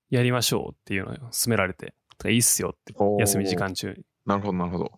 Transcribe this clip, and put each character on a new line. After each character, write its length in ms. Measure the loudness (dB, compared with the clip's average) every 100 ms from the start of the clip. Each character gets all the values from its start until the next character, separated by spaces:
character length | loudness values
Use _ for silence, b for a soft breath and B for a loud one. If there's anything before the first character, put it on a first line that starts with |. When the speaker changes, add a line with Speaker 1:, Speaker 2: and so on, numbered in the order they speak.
| _
Speaker 1:
や 140 | 2
り 80 | 2
ま 100 | 2
し 100 | 2
ょ 160 | 0 -2
う 20 |
っ 40 | -10 -6
て 100 | -4
い 40 |
う 60 | -4
の 80 |
を 40 | -10
勧 120 | -10 -4 0
め 100 | 2
ら 100 | 2
れ 60 |
て、 200 | -2 -14 -18 _ _
て 60 |
か、 60 | 2
い 80 | 4
い 20 |
っ 20 |
す 200 | 4 2
よ 140 | -2 -6
っ 20 |
て、 100 | -16 0
Speaker 2:
お 200 | 2 4
ー。 40 |
Speaker 1:
休 160 | 2 2
み 100 | 0
時 80 | 0
間 180 | -2 -4
中 180 | -6
に。 100 | -10 -16 _ -2
Speaker 2:
な 100 | -2
る 60 |
ほ 60 | 0
ど、 60 |
な 120 | -2 -2
る 60 |
ほ 80 | -4
ど。 120 | -6